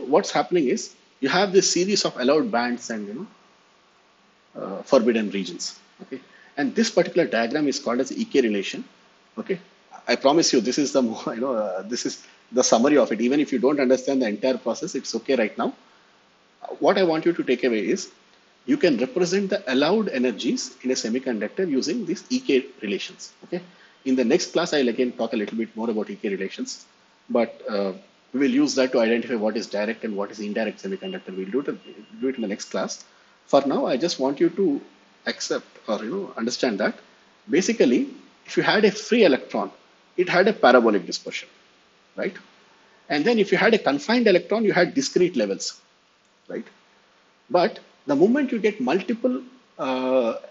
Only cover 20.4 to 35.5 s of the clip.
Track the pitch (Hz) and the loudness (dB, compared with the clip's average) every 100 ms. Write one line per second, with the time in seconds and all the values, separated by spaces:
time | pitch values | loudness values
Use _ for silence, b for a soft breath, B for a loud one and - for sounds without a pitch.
20.4 | 110 254 - - 127 127 113 123 131 110 | -2 -4 -6 -8 -4 -2 -2 -4 -2 -4
21.4 | 90 - 185 131 120 226 185 208 - 254 | -4 -4 -2 -2 -2 -4 -4 -6 -4 -4
22.4 | - 135 - - 110 98 - - - _ | 0 0 0 -8 -6 -6 -6 -14 -20 _
23.4 | - 175 - b b b 135 131 117 170 | -10 -10 -10 b b b -2 2 4 2
24.4 | - 165 165 151 123 120 127 117 113 117 | 2 -2 0 2 2 2 -2 -2 -4 -4
25.4 | 104 113 110 110 117 107 101 98 110 95 | -4 -4 -6 -6 -4 -4 -4 -6 -6 -4
26.4 | 95 - - - - _ _ _ - 120 | -6 -8 -12 -12 -16 _ _ _ -4 0
27.4 | 113 - - 104 98 92 - _ _ 127 | 0 -4 -6 -4 -4 -6 -14 _ _ 0
28.4 | 139 127 147 131 131 131 113 117 113 120 | 2 4 2 2 2 2 2 2 0 -2
29.4 | 107 110 95 101 104 113 113 101 101 110 | -2 -2 -4 -4 -4 -4 -6 -6 -6 -6
30.4 | 104 104 110 98 98 95 98 92 - 92 | -6 -4 -4 -6 -8 -8 -8 -10 -10 -10
31.4 | 190 135 143 110 - - 107 110 127 131 | -4 -4 -4 -8 -12 -20 -20 -6 -6 -4
32.4 | 107 101 - 98 - - - b b b | -6 -6 -6 -6 -6 -8 -16 b b b
33.4 | - 147 135 180 208 135 170 - 135 139 | 2 2 4 0 0 0 -2 -2 -2 0
34.4 | 170 170 190 139 - _ _ _ - - | 0 2 0 0 -6 _ _ _ -10 -8
35.4 | - | -4